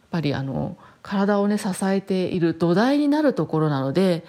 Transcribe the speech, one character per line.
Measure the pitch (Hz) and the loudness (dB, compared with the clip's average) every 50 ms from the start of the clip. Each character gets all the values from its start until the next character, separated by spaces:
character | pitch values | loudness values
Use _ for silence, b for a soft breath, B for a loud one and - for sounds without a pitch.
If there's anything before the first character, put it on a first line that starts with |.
| _ - | _ -6
ぱ | - 170 | -6 -2
り | 151 147 - | -2 -2 -2
あ | - 135 | -2 -4
の、 | 135 - 147 143 - - B B B B B | -4 -4 -4 -6 -6 -8 B B B B B
体 | - - 208 196 202 202 208 202 | -10 -6 -2 0 0 2 2 2
を | 202 202 | 2 0
ね、 | 208 | 0
支 | 208 - 196 180 - 196 | -2 -2 -4 -4 -2 -2
え | 190 196 196 | 0 0 -2
て | 190 - 190 185 180 | -2 -2 -2 -2 -2
い | - - 180 | -2 0 0
る | 170 165 165 | 0 0 0
土 | 165 175 170 175 | 0 0 2 2
台 | 196 233 262 285 | 2 2 2 2
に | 285 294 285 | 2 2 2
な | 294 311 | 2 2
る | 302 262 190 | 2 2 2
と | 185 156 | 0 -2
こ | 156 - 156 | -2 0 0
ろ | 156 151 | 0 0
な | 147 135 | 0 0
の | 131 135 | -2 0
で、 | 139 175 196 185 170 165 B | 0 2 2 2 0 -2 B